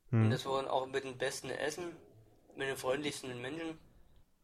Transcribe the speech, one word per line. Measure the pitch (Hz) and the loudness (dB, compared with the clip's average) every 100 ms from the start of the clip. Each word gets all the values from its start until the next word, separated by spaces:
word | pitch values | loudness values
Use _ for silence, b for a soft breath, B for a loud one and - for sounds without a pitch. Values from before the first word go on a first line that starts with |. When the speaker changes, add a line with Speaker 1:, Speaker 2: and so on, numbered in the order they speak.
| - | 2
Speaker 1:
Hm. | 117 110 | 6 6
Speaker 2:
Und | |
das | 135 135 | 4 2
waren | 135 135 | 0 2
auch | 131 131 | 0 2
mit | 135 | -2
dem | 131 123 | -2 -2
besten | 131 - 135 | -2 -2 -6
Essen, | - 143 165 175 160 - - - - - - | -2 -2 -2 -6 -8 -16 -20 -20 -20 -14 -4
mit | 135 | -2
den | 127 | 0
freundlichsten | 127 139 147 139 131 123 | 0 2 0 -4 -6 -6
Menschen. | 127 160 165 160 - - - - - _ | -6 -4 -6 -8 -14 -20 -20 -20 -20 _